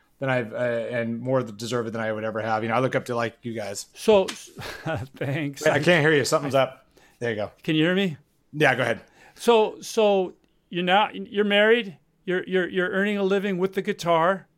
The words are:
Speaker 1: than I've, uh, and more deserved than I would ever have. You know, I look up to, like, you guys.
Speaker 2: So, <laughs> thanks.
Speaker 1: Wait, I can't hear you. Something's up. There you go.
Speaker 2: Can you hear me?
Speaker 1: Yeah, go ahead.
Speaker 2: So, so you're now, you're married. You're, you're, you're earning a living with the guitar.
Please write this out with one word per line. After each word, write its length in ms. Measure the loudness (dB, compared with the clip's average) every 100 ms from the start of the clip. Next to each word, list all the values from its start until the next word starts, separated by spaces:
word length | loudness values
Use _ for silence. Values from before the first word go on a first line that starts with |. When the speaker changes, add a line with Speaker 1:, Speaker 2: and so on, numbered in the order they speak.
| _ -6
Speaker 1:
than 100 | -2
I've, 220 | -2 -2
uh, 40 | -4
and 640 | -2 -2 -4 -4 -4 -4
more 220 | 0 0
deserved 500 | 0 -8 -4 -4 -4
than 80 | -4
I 120 | -4
would 100 | -4
ever 180 | -4 -4
have. 220 | -2 -2
You 60 | 0
know, 80 | 0
I 20 |
look 160 | 0
up 120 | -2 -4
to, 100 | -4
like, 200 | -4 -6
you 100 | -10
guys. 340 | -8 -8 -10 -14
Speaker 2:
So, 320 | -4 4 4 4
<laughs> 0 |
thanks. 1300 | -6 -14 -16 -14 -10 -6 -6 -8 -8 -4 -4 -4 -2
Speaker 1:
Wait, 100 | 0
I 80 | 2
can't 220 | 4 4
hear 100 | 4
you. 120 | 2
Something's 300 | 2 0 2
up. 320 | 0 0 -4 _ _ _ -6
There 120 | -4
you 60 | -4
go. 140 | -6 -8
Speaker 2:
Can 100 | -4
you 80 | 0
hear 140 | 2 0
me? 200 | -2 -4 _ _ _
Speaker 1:
Yeah, 240 | 0 2 2
go 60 |
ahead. 180 | 0 -4 -10 _ -20
Speaker 2:
So, 460 | -4 4 4 4 -2
so 540 | -6 2 4 4 -2 -8 _ _ -10
you're 160 | -4
now, 240 | 2 2 2
you're 320 | -4 -6 -2
married. 520 | 2 4 6 4 0 -12 _ _ -4
You're, 180 | -4
you're, 240 | 0 -2 0
you're 220 | -2 -2
earning 260 | 0 0 0
a 80 |
living 340 | 0 0 0 -2
with 140 | -2
the 100 | -2
guitar. 640 | -4 -2 2 4 4 0 -4